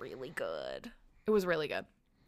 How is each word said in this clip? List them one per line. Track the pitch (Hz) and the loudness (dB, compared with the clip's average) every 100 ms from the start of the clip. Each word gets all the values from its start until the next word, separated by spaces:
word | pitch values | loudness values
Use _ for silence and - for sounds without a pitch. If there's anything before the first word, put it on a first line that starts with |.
really | 131 120 131 | -10 -8 -8
good. | - 104 80 65 65 233 - - _ - | -4 -2 -2 -4 -8 -10 -18 -20 _ 4
It | |
was | 214 185 | 4 6
really | 165 151 | 2 2
good. | 92 - _ _ _ | -2 -4 _ _ _